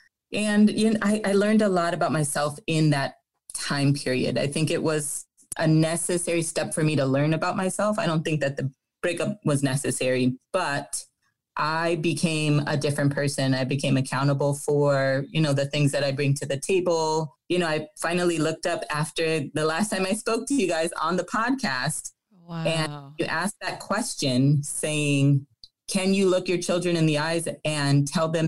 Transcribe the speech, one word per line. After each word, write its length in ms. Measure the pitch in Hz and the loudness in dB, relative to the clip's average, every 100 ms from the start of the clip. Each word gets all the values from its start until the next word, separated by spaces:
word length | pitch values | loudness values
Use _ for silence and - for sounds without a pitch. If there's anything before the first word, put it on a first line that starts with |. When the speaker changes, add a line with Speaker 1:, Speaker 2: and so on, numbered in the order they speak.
| _ _ _ | _ _ _
Speaker 1:
And, 380 | 202 214 208 214 | -4 2 6 6
you 200 | - 220 | 4 2
know, 60 | 214 | 2
I, 180 | 202 214 | 0 0
I 80 | 196 | 2
learned 300 | 202 208 220 | 2 4 4
a 60 | 214 | 4
lot 240 | 180 170 | 2 0
about 180 | 170 170 | 0 0
myself 460 | 156 147 156 147 143 - | 0 0 -2 -4 -4 -2
in 240 | 160 156 | 2 4
that 260 | 143 135 - _ _ - | 2 -2 -8 _ _ -14
time 380 | - - 143 139 | -10 -4 0 2
period. 460 | 143 131 127 - 123 | 2 0 0 0 0
I 80 | 139 | -2
think 240 | 156 156 | 0 0
it 120 | 170 | 0
was 440 | 156 156 147 - - _ _ - | 0 -2 -4 -8 -12 _ _ -2
a 80 | 160 | 4
necessary 760 | 156 160 165 - 175 175 170 | 4 4 0 -2 -2 0 -2
step 300 | 165 - 151 | -2 -4 -4
for 100 | - | -2
me 140 | 156 143 | 0 2
to 80 | |
learn 300 | 135 135 151 | 2 2 2
about 220 | 160 180 - | 0 -2 -2
myself. 420 | 185 - 208 208 | -2 0 -2 0
I 80 | 165 | 0
don't 160 | 160 | 0
think 180 | 160 151 | 0 0
that 160 | 139 143 | 0 -2
the 140 | 139 - _ _ | -6 -8 _ _
breakup 380 | 175 170 156 - | -4 -2 -4 -2
was 180 | 147 139 | 0 0
necessary, 760 | 143 131 127 127 127 127 127 127 _ | 0 0 -2 -2 0 2 2 -2 _
but 500 | 185 165 139 - - - _ _ _ _ - | -4 -2 -4 -6 -10 -12 _ _ _ _ -6
I 400 | 151 160 170 170 | -2 0 0 0
became 640 | 170 147 170 156 151 147 143 | 0 0 0 0 2 0 0
a 120 | 147 | 0
different 340 | 147 143 143 | 0 0 0
person. 380 | 143 143 139 135 | 0 -2 0 0
I 100 | 131 | 0
became 340 | 127 143 135 135 | 0 -2 0 0
accountable 560 | 131 131 143 139 143 | 0 0 0 2 0
for, 720 | 143 - 147 143 139 135 135 139 | -2 0 2 2 2 2 0 -2
you 120 | 160 | 0
know, 100 | 151 | 2
the 140 | 139 139 | 0 0
things 260 | 147 143 | 0 2
that 100 | 143 | 2
I 100 | 139 | 0
bring 200 | 135 143 | 0 0
to 120 | 139 - | 0 -2
the 100 | 139 | -4
table. 800 | - 190 175 165 156 156 160 - - | 0 0 2 0 0 -2 -4 -8 -2
You 80 | 175 | 0
know, 80 | 165 | 0
I 220 | 151 151 - | -2 -6 -6
finally 400 | 165 175 175 160 | -2 0 0 0
looked 260 | 156 160 | 0 -2
up 200 | 185 170 - | -4 -4 -4
after 500 | 151 160 - 160 160 127 | -4 -4 -2 -2 -2 -2
the 140 | 151 156 | -2 0
last 240 | 160 214 | 0 -2
time 160 | 190 190 | -2 -2
I 60 | |
spoke 320 | 214 - 226 220 | -2 -2 -4 0
to 80 | |
you 120 | 277 180 | 0 2
guys 240 | 165 170 - | 0 -2 -2
on 160 | 160 180 | -2 -2
the 80 | |
podcast. 880 | 175 220 233 269 180 127 139 - - - _ 185 170 | -2 -2 0 -2 -2 -2 -4 -6 -10 -18 _ _ -10
Speaker 2:
Wow. 160 | 165 | -4
Speaker 1:
And 280 | 165 160 156 147 139 151 | -2 -2 -4 -8 -12 -8
you 80 | 170 | -4
asked 300 | 160 190 - | -2 -4 -6
that 200 | 185 - | -10 -8
question 800 | - 202 247 - 139 127 139 147 | -4 -4 -4 -4 0 2 4 2
saying, 840 | 143 - 156 151 147 143 139 143 - _ - _ - | -2 -4 -2 0 2 4 4 4 0 _ -20 _ -4
"Can 260 | 190 190 | 0 2
you 120 | 196 190 | 4 4
look 200 | 185 180 | 2 0
your 100 | 175 | -2
children 380 | - 175 175 170 | 0 0 0 2
in 80 | 160 | 2
the 120 | 147 | 2
eyes 280 | 156 170 165 - 151 | 0 -2 -4 -6 -4
and 420 | 151 139 143 143 | -2 2 2 2
tell 200 | 165 160 | 0 0
them 180 | 165 | 0